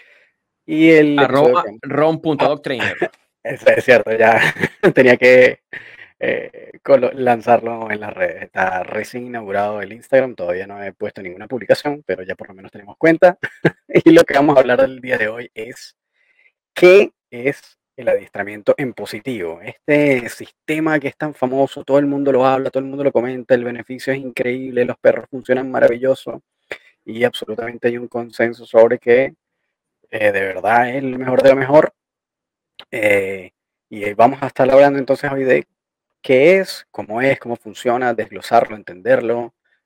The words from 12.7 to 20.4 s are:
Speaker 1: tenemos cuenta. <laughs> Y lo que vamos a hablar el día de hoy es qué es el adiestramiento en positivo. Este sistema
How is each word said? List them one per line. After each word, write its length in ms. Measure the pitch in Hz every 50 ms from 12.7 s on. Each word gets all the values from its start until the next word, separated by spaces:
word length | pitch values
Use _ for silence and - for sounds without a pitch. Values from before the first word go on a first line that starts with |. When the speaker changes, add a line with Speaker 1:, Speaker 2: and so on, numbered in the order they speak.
Speaker 1:
tenemos 240 | _ 104 101 - - _
cuenta. 400 | - 160 165 160 - 180 180 -
<laughs> 640 | - - - _ - 160 - _ _ _ - - -
Y 60 | 165
lo 120 | 160 165 165
que 120 | - -
vamos 200 | - 143 156 147
a 60 | 131
hablar 180 | 131 123 123 123
el 200 | 135 131 131 127
día 160 | 123 127 127 117
de 100 | 110 107
hoy 240 | 110 120 123 - _
es 440 | - 110 120 131 - - - _ _ _ _ _ _ _ _ _ _ _ _ _ _ _ _ _
qué 380 | - - 180 185 202 - - - _ _ _
es 480 | - 120 120 135 139 - _ _ _ _ _ _ _ -
el 100 | 123 113
adiestramiento 680 | 110 101 95 - _ 101 101 101 104 107 101 - 127 -
en 160 | 147 127 110
positivo. 680 | - 104 - - 107 - 135 127 107 87 82 80 85
Este 680 | 87 - - _ _ - 147 147 147 143 135 123 117 107
sistema 680 | - -